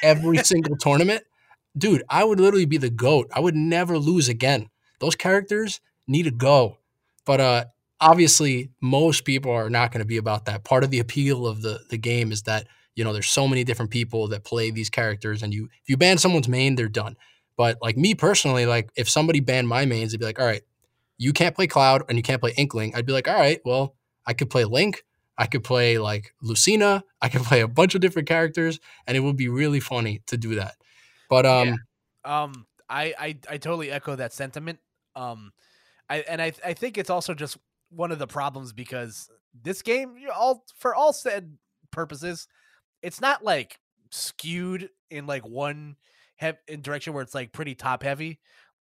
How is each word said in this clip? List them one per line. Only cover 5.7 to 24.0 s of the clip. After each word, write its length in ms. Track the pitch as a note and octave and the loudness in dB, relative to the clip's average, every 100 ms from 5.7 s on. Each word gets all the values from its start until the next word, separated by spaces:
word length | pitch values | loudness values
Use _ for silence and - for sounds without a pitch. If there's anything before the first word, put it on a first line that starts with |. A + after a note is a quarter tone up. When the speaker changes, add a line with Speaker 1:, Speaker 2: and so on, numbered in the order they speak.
| - _ _ - | -8 _ _ -2
Speaker 1:
need 180 | C#3+ | 0
to 60 | D#3+ | 0
go. 480 | A#2 C3 C#3+ G#2+ - _ _ _ _ | 0 4 6 4 -2 _ _ _ _
But, 160 | - C3+ | 0 2
uh, 240 | C3 A#2+ A#2 _ _ - | 4 2 -2 _ _ 4
obviously, 720 | D#3+ F3 D#3+ - D3 B2 C3+ - | 6 8 6 6 2 0 -6 -6
most 440 | B2+ C3+ D#3+ - | 0 4 4 2
people 280 | - C3+ C3 | 0 -2 0
are 180 | A#2 A2 | -2 0
not 220 | A#2+ A#2 | 0 0
gonna 120 | A#2 | -2
be 120 | G#2+ A2+ | -2 -2
about 300 | G#2+ G#2+ - | -2 -4 -4
that. 180 | G#2 | -8
Part 200 | - C3 | 0 2
of 60 | C3+ | 2
the 80 | B2+ | 0
appeal 480 | A#2+ D3 C#3 C3 A#2 | -2 -2 0 0 -4
of 160 | G#2+ | -6
the, 180 | A2 G#2+ - | -8 -8 -8
the 80 | A2+ | -6
game 340 | A#2 A#2+ A2 | -2 -2 -2
is 100 | G#2+ | -4
that, 240 | A2+ G#2+ G#2+ _ _ - | -4 -6 -6 _ _ -6
you 80 | |
know, 80 | A2 | -4
there's 160 | G#2 - | -2 -2
so 180 | - C#3 | 0 2
many 160 | C3 | 0
different 280 | B2 A#2 A2 | -2 -4 -2
people 380 | A#2+ A#2 A2+ G#2+ | -4 -4 -4 -4
that 160 | G2+ | -6
play 260 | - A#2 A2+ | -6 -4 -4
these 200 | A2 G#2+ | -4 -4
characters, 520 | - A2+ G#2 G#2+ G#2+ | -2 -2 -4 -6 -6
and 120 | G#2 | -4
you, 140 | G#2 A2 _ | -6 -8 _
if 60 | - | -2
you 80 | C3+ | 4
ban 220 | F3+ F3+ | 4 4
someone's 300 | F#3 E3 A#2+ | 4 2 0
main, 260 | B2+ C3+ | 0 2
they're 140 | B2+ A2 | 0 -2
done. 280 | A2 G#2+ A#2+ _ _ _ - | -4 -8 -12 _ _ _ 0
But, 220 | A#2 A2+ | 0 0
like, 160 | A#2 A2+ | -2 2
me 180 | F#3+ | 2
personally, 520 | E3 E3 G3+ C#3+ B2+ A#2+ | 4 2 2 2 2 2
like, 240 | A#2+ G#2+ - | 0 -2 -4
if 120 | A#2+ | -2
somebody 320 | D3+ D#3+ D3+ | 0 2 2
banned 280 | C3 B2+ A#2+ | 2 0 0
my 160 | B2 C#3 | 0 0
mains, 260 | A2+ A2 | -2 -4
they'd 60 | A2 | -4
be 60 | |
like, 160 | A2 G#2+ | -6 -2
"All 60 | B2 | -2
right, 160 | G#2 _ _ _ _ _ - | -2 _ _ _ _ _ -4
you 140 | B2+ | -2
can't 220 | C#3 E3+ | 2 0
play 120 | - F#3 | 2 0
Cloud 360 | D3 C3+ C3+ C#3 | 4 4 4 2
and 100 | A#2+ | -2
you 40 | |
can't 180 | A#2+ C3 | 0 -2
play 120 | A#2 A#2 | -2 0
Inkling." 380 | C#3+ A2+ G#2+ | -2 -2 -4
I'd 120 | A#2+ A#2+ | -4 -2
be 60 | |
like, 160 | C3+ C#3 | -2 0
"All 60 | |
right, 260 | G3+ C#3+ E3 | 4 4 2
well, 300 | B2+ B2+ C#3 _ | 0 -2 -2 _